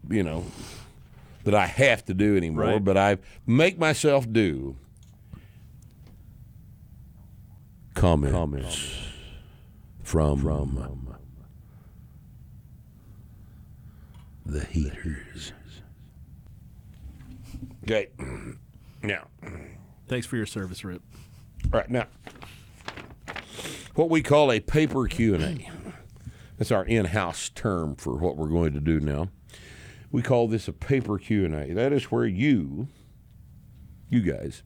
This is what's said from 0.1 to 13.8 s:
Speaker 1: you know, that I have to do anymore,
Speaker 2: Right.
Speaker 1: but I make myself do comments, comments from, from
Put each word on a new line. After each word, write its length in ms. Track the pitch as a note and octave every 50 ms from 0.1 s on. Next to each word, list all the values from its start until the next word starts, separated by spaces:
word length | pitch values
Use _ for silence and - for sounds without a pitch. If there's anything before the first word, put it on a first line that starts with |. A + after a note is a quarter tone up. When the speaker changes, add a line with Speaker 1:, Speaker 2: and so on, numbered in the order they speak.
Speaker 1:
you 140 | G2 A2 F#2+
know, 200 | D#2+ D#2 E2 - - - - - - - - - - - - - - - - - - - - -
that 100 | A2 G#2
I 120 | G#2 F#2+
have 380 | F2 - - C3+ C#3 A#2 G#2+ -
to 60 | - F#2+
do 240 | F#2 G#2 G#2+ G#2
anymore, 280 | F#2+ F2 E2 D#2 D2+ D#2
Speaker 2:
Right. 180 | E2+ G2+ G#2+ G2+
Speaker 1:
but 140 | G2+ F#2+ F#2+
I 180 | G2 G2+ G2+ F#2+ - - - - -
make 320 | - A#2 C3 D#3+ F#3 F#3+ E3+
myself 520 | E3 D#3 C#3+ - - D3+ C#3 C#3 B2 A2+
do 460 | A2 A2+ G#2+ F2+ D2+ C2 C2 C2+ C2 B1+ - - - - - - - - - - - - - - - - - - - - - - - - - - - - - - - - - - - - - - - - - - - - - - - - - - - - - - - - - - - - - - -
comments, 380 | - - F2+ E2 D2+ C#2+ C#2 C#2
comments 580 | F2+ E2+ D2 C#2+ C#2 C2 B1 - - - - - - - - - - - - - - - - - - - - - - - - - - -
from, 360 | - - D#2+ D#2 D2 C#2+ C#2
from 760 | C2+ D#2 D2+ D2+ C#2+ B1+ B1+ A#1+ A#1+ B1 B1 B1+ B1+ C2 - - - - - - - - - - - - - - - - - - - - - - - - - - - - - - - - - - - - - - - - - - - - - - - - - - - - - -